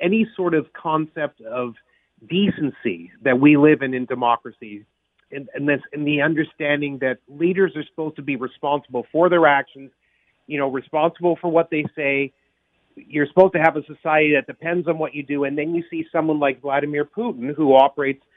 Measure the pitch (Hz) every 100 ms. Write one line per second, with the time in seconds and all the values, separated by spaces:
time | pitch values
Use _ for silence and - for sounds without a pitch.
0 | 175 226 220 - 175 160 - - 165 156
1 | 156 165 143 _ 113 123 123 110 _ _
2 | _ _ 110 180 202 - 143 - 117 85
3 | 87 _ 139 127 147 147 151 151 135 131
4 | 127 127 120 117 120 - 110 104 107 _
5 | _ _ _ 139 139 139 143 139 - 147
6 | 147 147 151 160 151 - 147 147 147 135
7 | 131 123 _ 143 170 185 185 151 143 -
8 | 156 151 139 131 123 _ 147 143 - 127
9 | - 156 175 175 156 139 - 135 135 _
10 | _ _ _ _ - 147 139 131 - 151
11 | 165 165 175 160 175 165 165 156 147 -
12 | 139 139 139 _ _ _ _ _ _ -
13 | - 147 143 180 185 175 160 151 147 147
14 | 160 156 151 139 123 135 165 175 160 160
15 | 151 147 135 143 139 147 156 170 170 165
16 | 160 165 160 151 139 131 139 139 147 147
17 | 147 202 240 135 127 147 147 135 139 -
18 | 139 139 _